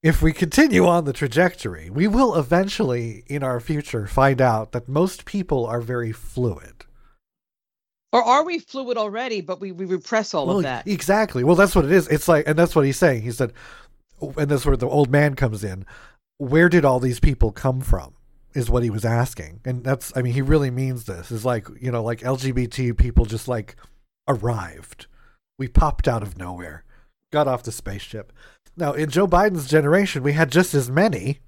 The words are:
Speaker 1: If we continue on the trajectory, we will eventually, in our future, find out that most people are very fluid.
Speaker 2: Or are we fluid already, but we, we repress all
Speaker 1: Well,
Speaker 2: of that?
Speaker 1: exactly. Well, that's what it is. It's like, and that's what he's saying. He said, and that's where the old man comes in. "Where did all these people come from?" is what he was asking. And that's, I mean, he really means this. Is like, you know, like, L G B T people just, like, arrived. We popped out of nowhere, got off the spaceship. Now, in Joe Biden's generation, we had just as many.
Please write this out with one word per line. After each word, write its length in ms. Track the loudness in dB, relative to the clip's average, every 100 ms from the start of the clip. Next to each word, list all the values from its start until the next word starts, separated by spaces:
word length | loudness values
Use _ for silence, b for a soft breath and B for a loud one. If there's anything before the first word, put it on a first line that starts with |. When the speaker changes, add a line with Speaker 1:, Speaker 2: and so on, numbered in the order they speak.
Speaker 1:
If 200 | 2 2
we 120 | 2
continue 540 | 2 0 4 4 6 4
on 180 | 4 0
the 80 |
trajectory, 760 | -4 -2 2 2 0 -12 -10 -10
we 160 | 0 2
will 280 | 4 2 2
eventually, 880 | 0 0 0 -2 -2 -2 -6 -12 -10
in 160 | -6
our 160 | -4 -4
future, 480 | -4 -6 -4 -8 -4
find 340 | 2 2 4
out 300 | 2 2 -4
that 160 | -10 -4
most 360 | -2 -2 -2 -10
people 400 | -8 -4 -2 -2
are 160 | -4
very 300 | -4 -6 -6
fluid. 760 | -8 -10 -4 -4 -4 -14 -20 -20 _ _ _ _ _ _ _ _ _ _ _ _
Speaker 2:
Or 120 | 0
are 200 | 4 4
we 140 | 2 -4
fluid 400 | -8 -10 -6 -4
already, 440 | -4 -6 -6 -6
but 180 | -8 -10
we, 120 | -10
we 140 | -10 -6
repress 480 | -6 -2 -2 -2
all 140 | -4 0
Speaker 1:
Well, 100 | 0
Speaker 2:
of 60 |
that? 240 | -2 -4 -6
Speaker 1:
exactly. 560 | -6 0 0 0 0
Well, 120 | 2 4
that's 200 | 4 4
what 100 | 4
it 60 |
is. 160 | 2 2
It's 200 | -2 2
like, 200 | 2 2
and 100 | 2
that's 180 | 2 4
what 100 | 2
he's 120 | 2
saying. 240 | 2 2
He 80 | -4
said, 220 | -4 -4 B B B B _ _ _
and 280 | -12 -4 0
that's 160 | 0 2
where 120 | 0
the 100 | 2
old 240 | 2 4
man 240 | 4 2 2
comes 280 | -2 -2
in. 220 | -8 -8 -14 B B B _ _
"Where 300 | 0 4 6
did 140 | 6 4
all 140 | 2
these 200 | 0 2
people 320 | 2 4 0
come 300 | 0 -2 -2
from?" 340 | 0 0 0 _ _ _ _ -6
is 160 | 0
what 100 | 2
he 80 | 2
was 160 | -2 0
asking. 540 | 0 -2 -6 -16 -12 -8
And 180 | -6
that's, 280 | -4 -4 -4 -6
I 60 |
mean, 100 | -4
he 80 | -2
really 300 | 2 2 2
means 320 | -2 -4 -6 -10
this. 240 | -12 -10
Is 140 | -6 -2
like, 220 | -4 -6 -10
you 120 | -6
know, 100 | -4
like, 220 | -4 -6
L 140 | -4 -4
G 140 | -2
B 140 | -2 -4
T 260 | -4 -4
people 340 | 2 2 2 0
just, 220 | -4 -6
like, 280 | -6 -8 -18 b b _ _ -4
arrived. 800 | -2 -2 -4 -8 -14 -20 -20 -20 _ _ _ _ _
We 80 | 0
popped 400 | 2 2 2 -2
out 140 | -2
of 160 | -6 -12
nowhere, 460 | -14 -12 -14 -18 _ _ _ _ _
got 160 | -2 -2
off 160 | -2
the 80 | -6
spaceship. 600 | -12 -10 -12 -12 -16 -18 b b b b -6
Now, 180 | -4
in 160 | -2 -2
Joe 160 | 0 2
Biden's 400 | 4 2 0 2
generation, 540 | 2 4 2 2 -2
we 120 | -2
had 180 | 0 2
just 240 | 2 2 0
as 140 | 0
many. 500 | 2 2 0 -4 -6